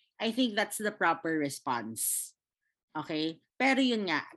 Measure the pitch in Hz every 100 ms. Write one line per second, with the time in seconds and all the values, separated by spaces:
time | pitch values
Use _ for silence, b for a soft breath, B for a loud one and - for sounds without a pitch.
0 | _ - 226 226 254 208 202 - 208 208
1 | 175 160 165 160 143 - - 120 110 113
2 | - - - - _ _ _ _ _ 156
3 | 160 156 156 160 _ - 262 269 262 226
4 | 190 147 -